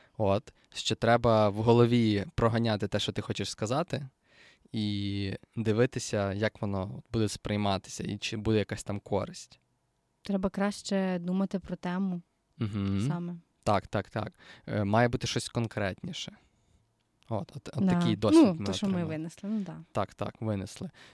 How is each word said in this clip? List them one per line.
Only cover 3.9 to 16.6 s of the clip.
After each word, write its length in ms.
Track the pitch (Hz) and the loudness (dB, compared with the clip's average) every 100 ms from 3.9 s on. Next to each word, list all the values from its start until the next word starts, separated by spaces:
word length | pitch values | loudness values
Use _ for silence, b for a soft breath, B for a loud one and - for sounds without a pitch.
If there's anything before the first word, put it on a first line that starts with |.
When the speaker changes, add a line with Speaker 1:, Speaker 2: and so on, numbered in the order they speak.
| - 139 _ b b b b _ | -6 -8 _ b b b b _
Speaker 1:
і 640 | 113 104 101 101 98 98 - - - | -2 -2 -2 -2 -2 -4 -6 -8 -4
дивитися, 800 | 110 107 127 127 - 107 98 | 0 2 2 0 -4 -2 0
як 280 | 98 107 - | 0 -2 -2
воно 420 | 104 98 92 127 - | -4 -2 -4 -8 -4
буде 160 | 117 104 | 0 0
сприйматися, 760 | - - 104 104 95 - - | -2 -4 0 0 0 -4 -8
і 140 | 101 104 | -6 -6
чи 200 | - 110 | -6 -4
буде 200 | 107 110 | 2 2
якась 260 | 101 110 | 2 -4
там 160 | - 104 | -6 -8
користь. 600 | - 98 170 175 - - _ _ _ _ _ _ | -2 -2 -2 -8 -18 -20 _ _ _ _ _ _
Speaker 2:
Треба 280 | - 196 190 | -4 -2 -2
краще 680 | 196 202 - - 196 190 180 | 0 -2 -4 -2 0 0 -2
думати 400 | 175 185 196 190 | -2 0 0 -4
про 160 | - 180 | -6 -8
тему 460 | 180 180 196 175 - _ _ - | -4 -2 -2 -4 -8 _ _ -6
Speaker 1:
Мгм. 480 | 113 104 98 98 120 | -4 -2 0 0 0
Speaker 2:
саме. 280 | 170 175 175 - _ | -2 -4 -10 -14 _
Speaker 1:
Так, 240 | - 98 - | 0 0 0
так, 220 | 104 - | -4 -4
так. 240 | 110 107 B B B - | -4 -6 B B B -6
Е, 160 | 107 | -2
має 240 | 101 110 120 | 2 4 4
бути 200 | 123 120 | 2 -2
щось 220 | 120 - | -4 -4
конкретніше. 840 | 120 113 - 101 90 - - - - _ _ | -4 -2 -2 -4 -4 -8 -10 -12 -16 _ _